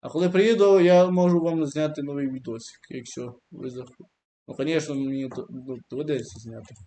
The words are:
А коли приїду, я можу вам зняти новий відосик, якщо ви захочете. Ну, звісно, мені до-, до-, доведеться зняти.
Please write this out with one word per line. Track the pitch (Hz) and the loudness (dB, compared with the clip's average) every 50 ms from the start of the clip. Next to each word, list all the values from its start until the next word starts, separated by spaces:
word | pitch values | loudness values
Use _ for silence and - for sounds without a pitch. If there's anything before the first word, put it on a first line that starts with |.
А | _ 123 | _ -8
коли | - 156 175 180 | -4 -2 0 0
приїду, | 180 185 196 220 233 190 202 202 196 190 | 2 4 4 4 4 6 6 6 8 6
я | 175 175 180 180 180 | 8 8 8 6 6
можу | 185 180 180 180 180 175 170 | 6 4 2 4 4 4 2
вам | 160 170 165 165 160 | 2 0 0 -2 -2
зняти | 143 139 156 151 151 151 151 139 | -2 -2 -2 -2 -2 -4 -6 -8
новий | 143 143 143 139 135 | -8 -6 -6 -6 -6
відосик, | 131 131 131 123 113 113 - - - _ _ _ | -6 -8 -10 -10 -12 -12 -12 -18 -20 _ _ _
якщо | - 135 120 120 - - 123 120 120 _ _ _ | -16 -14 -14 -14 -14 -12 -12 -12 -14 _ _ _
ви | - 143 139 131 | -18 -14 -12 -12
захочете. | 123 127 123 123 - _ - _ _ _ _ _ _ _ _ - | -12 -12 -16 -16 -20 _ -20 _ _ _ _ _ _ _ _ -18
Ну, | 135 - | -10 -8
звісно, | 135 151 165 160 147 151 143 | -6 -2 -2 -2 -2 -4 -6
мені | 139 139 135 135 135 135 131 | -6 -6 -6 -6 -6 -8 -8
до-, | 127 185 - - | -10 -12 -12 -12
до-, | - 131 127 131 131 120 - _ | -14 -16 -12 -12 -14 -14 -14 _
доведеться | - 131 151 156 147 127 113 - - - | -10 -10 -6 -4 -4 -6 -6 -10 -16 -18
зняти. | 110 117 113 113 107 - 110 _ - | -16 -16 -16 -16 -18 -20 -20 _ -20